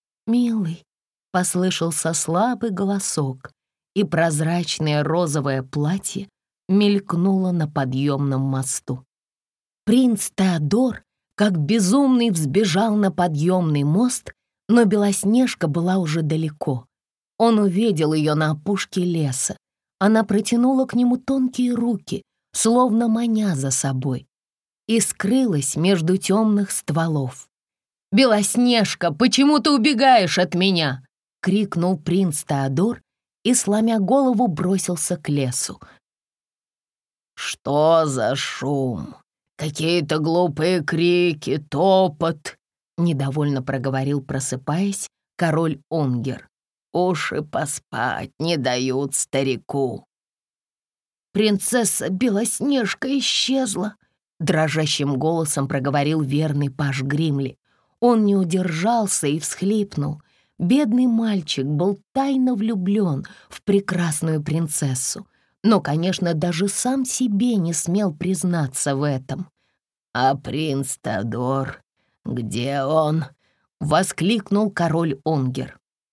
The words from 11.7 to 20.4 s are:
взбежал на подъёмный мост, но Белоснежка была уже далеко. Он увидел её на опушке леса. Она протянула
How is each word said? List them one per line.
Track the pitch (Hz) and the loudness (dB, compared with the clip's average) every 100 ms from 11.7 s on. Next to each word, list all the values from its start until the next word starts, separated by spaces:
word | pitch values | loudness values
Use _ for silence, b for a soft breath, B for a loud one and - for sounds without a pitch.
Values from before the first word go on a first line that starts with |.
| 226 180 262 277 254 233 | 2 2 4 4 4 2
взбежал | 170 151 170 214 165 226 208 | 0 0 2 2 2 2 2
на | 196 | 0
подъёмный | 151 175 147 165 185 165 147 | 0 0 0 0 2 2 0
мост, | 143 170 247 - - - _ _ - | 2 2 2 -2 -10 -20 _ _ 2
но | 233 | 4
Белоснежка | 220 214 202 196 196 233 254 - 160 | 6 4 2 0 2 2 2 0 -2
была | 147 175 190 | 0 0 0
уже | 165 160 | 0 -2
далеко. | 151 156 160 151 - 123 - _ _ _ _ - | -2 -2 -4 -6 -6 -6 -8 _ _ _ _ 0
Он | 233 220 | 2 4
увидел | 208 180 226 160 151 | 2 2 0 2 0
её | 156 151 | 2 2
на | 151 156 | 2 0
опушке | 151 190 202 - - | -2 -2 -4 -2 -2
леса. | 175 165 147 123 - - _ _ _ - | 0 0 -2 -2 -6 -8 _ _ _ 0
Она | 196 220 | 4 4
протянула | 220 202 | 4 0